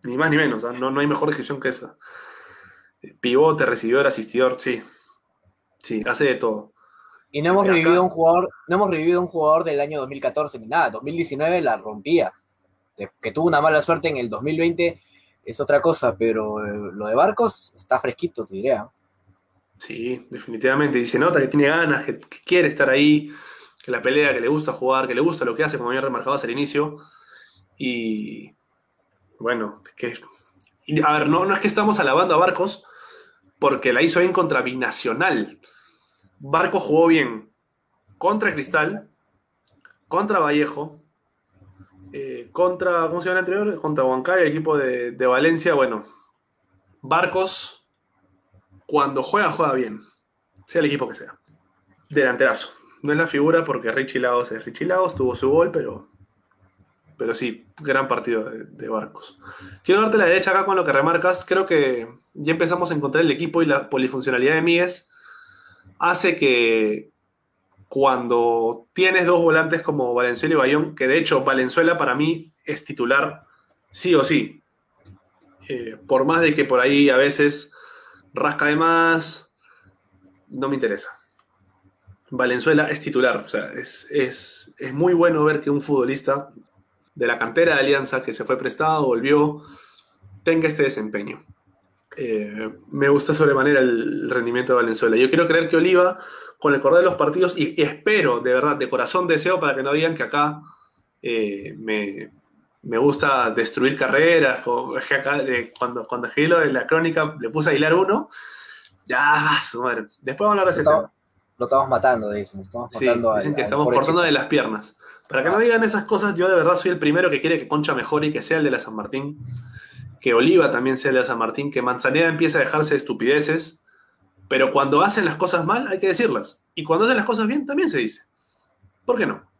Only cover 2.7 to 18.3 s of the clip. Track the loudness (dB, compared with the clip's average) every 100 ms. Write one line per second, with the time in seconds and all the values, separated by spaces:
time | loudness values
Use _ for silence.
2.7 | -20 _ _ -20 _ 0 4 4 2 0
3.7 | -2 0 2 2 -2 -4 0 0 0 -6
4.7 | -8 -10 _ _ _ _ _ _ _ _
5.7 | _ -8 -6 -4 0 0 0 -2 -4 -10
6.7 | _ _ _ _ _ _ -4 0 2 2
7.7 | 2 4 2 2 2 4 4 0 -8 -4
8.7 | 0 0 0 2 2 0 0 2 2 2
9.7 | -2 -2 -4 -8 -6 -4 -2 -6 -8 -4
10.7 | -2 0 -4 -8 -6 -6 -2 -2 0 0
11.7 | -2 -6 -10 0 0 0 _ _ _ _
12.7 | _ _ -16 -16 _ -8 -2 0 2 2
13.7 | 2 0 -2 -2 -4 -6 -6 -4 0 -2
14.7 | 0 -2 -4 _ _ _ _ -16 -8 0
15.7 | 2 2 0 -2 0 0 0 -4 -6 -6
16.7 | -8 -10 -8 -2 2 2 2 -2 -2 -14
17.7 | -18 -4 -2 -2 -6 -8